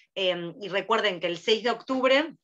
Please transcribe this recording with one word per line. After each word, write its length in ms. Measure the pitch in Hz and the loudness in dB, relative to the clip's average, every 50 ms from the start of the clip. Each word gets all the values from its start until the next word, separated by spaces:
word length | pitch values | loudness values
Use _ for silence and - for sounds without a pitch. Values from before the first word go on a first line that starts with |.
| _ _ - | _ _ -6
Eh, 380 | 190 190 180 175 175 170 170 165 - | -2 -2 0 0 -2 -4 -8 -10 -10
y 80 | 208 175 | -10 -4
recuerden 500 | 180 196 190 - 226 220 202 202 185 165 | -4 -4 0 0 0 2 2 0 -2 -2
que 80 | 175 | -4
el 120 | 170 175 165 | -4 -4 -2
seis 260 | - 233 220 220 202 | 0 0 0 2 2
de 60 | 240 | -2
octubre 640 | 220 226 - - 269 262 254 262 269 285 320 311 - _ | -2 -2 -4 -4 -2 2 4 4 4 4 2 0 -8 _